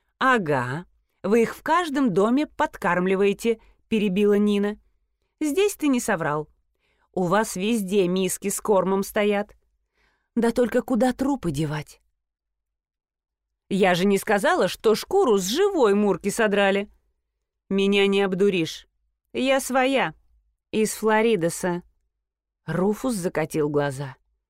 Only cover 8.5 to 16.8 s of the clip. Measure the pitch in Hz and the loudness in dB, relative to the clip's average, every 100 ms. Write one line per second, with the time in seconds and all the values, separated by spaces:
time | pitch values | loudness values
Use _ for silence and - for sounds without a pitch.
8.5 | - - 196 180 190 196 - 208 202 208 | -6 0 2 2 -2 -2 -2 0 -2 -4
9.5 | _ _ _ _ _ _ _ _ - 233 | _ _ _ _ _ _ _ _ -2 0
10.5 | 233 240 - 240 247 254 247 262 277 175 | 0 0 0 -2 0 0 0 -2 -2 -4
11.5 | 139 156 151 147 - _ _ _ _ _ | -4 -4 -6 -10 -18 _ _ _ _ _
12.5 | _ _ _ _ _ _ _ _ _ _ | _ _ _ _ _ _ _ _ _ _
13.5 | _ _ 190 190 180 196 196 - 208 247 | _ _ 2 2 4 2 0 0 0 2
14.5 | 359 190 - 226 214 - 392 339 202 185 | 2 0 0 0 0 0 2 2 2 0
15.5 | 262 403 381 226 202 208 190 202 196 220 | 0 0 2 2 4 2 0 -4 -2 0
16.5 | 202 202 196 | 2 2 0